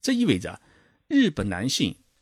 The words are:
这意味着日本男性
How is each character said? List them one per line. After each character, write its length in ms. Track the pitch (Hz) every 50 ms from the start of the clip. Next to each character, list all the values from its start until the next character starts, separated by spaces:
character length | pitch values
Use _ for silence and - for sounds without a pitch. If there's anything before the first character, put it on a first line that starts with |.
这 100 | - -
意 140 | 262 240 240
味 120 | 202 117 90
着 240 | - 78 - - _ _ _ _ _ _ _ _ _ _
日 220 | 320 277 262 202
本 180 | 151 - 101 104
男 220 | 92 87 101 135
性 260 | - - - 92 - _ _ _ _ _